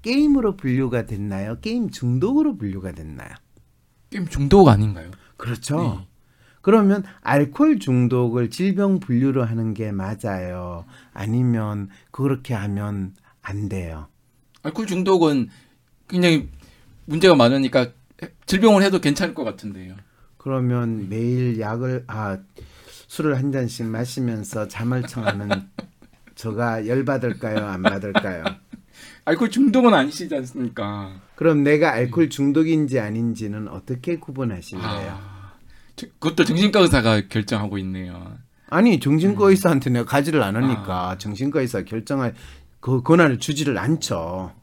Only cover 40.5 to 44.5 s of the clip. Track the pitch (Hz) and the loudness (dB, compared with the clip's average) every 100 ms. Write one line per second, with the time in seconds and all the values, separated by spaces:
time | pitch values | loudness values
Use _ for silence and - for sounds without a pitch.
40.5 | 107 131 110 98 90 90 92 107 104 135 | 0 0 -2 -4 -6 -6 -6 -8 -4 -2
41.5 | 147 127 123 87 110 107 139 120 - - | -2 -2 -4 -6 -10 -6 -4 -4 -6 -20
42.5 | - - _ - 131 127 170 160 123 - | -20 -20 _ -2 -2 4 6 6 2 -4
43.5 | 143 147 104 107 160 - 92 82 92 92 | -4 -2 -2 -2 -2 -2 -6 -6 -8 -10